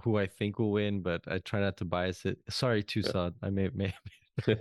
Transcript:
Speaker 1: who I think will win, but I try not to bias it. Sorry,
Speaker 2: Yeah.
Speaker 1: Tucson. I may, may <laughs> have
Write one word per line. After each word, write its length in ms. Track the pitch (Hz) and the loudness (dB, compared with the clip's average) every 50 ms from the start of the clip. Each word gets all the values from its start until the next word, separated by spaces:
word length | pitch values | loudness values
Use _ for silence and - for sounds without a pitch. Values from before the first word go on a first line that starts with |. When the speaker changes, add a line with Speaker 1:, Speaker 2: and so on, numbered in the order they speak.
| - | 0
Speaker 1:
who 140 | 120 107 104 | 2 2 4
I 80 | 98 | 2
think 320 | 92 - - 107 104 101 - | 0 -2 -2 -2 -2 0 2
will 140 | 113 104 | 2 2
win, 300 | 101 104 104 104 101 98 | 4 2 2 2 0 0
but 240 | 90 92 85 85 - - | 0 0 -2 -2 -2 -4
I 100 | 87 92 | -4 -4
try 200 | - - - 101 | -4 -2 0 0
not 160 | 101 98 95 - | 0 0 0 -2
to 60 | 98 | -4
bias 400 | 85 92 90 90 92 90 - - | -2 0 0 0 0 -2 -2 -2
it. 140 | 98 - - _ - | -4 -4 -4 _ -8
Sorry, 320 | - - 139 127 117 104 104 - - 107 | -4 0 2 2 2 2 0 -2 -2 -2
Speaker 2:
Yeah. 100 | 95 - | 0 0
Speaker 1:
Tucson. 240 | - 95 87 87 85 - | 0 0 0 -2 -2 -4
I 80 | - 98 | -4 -2
may, 200 | 98 98 95 90 | 0 0 0 0
may 180 | - 98 101 98 | 0 -2 -2 -2
<laughs> 580 | - - - - - - _ _ _ - - - | -4 -6 -12 -20 -20 -20 _ _ _ 0 2 2
have 100 | 110 - | 2 2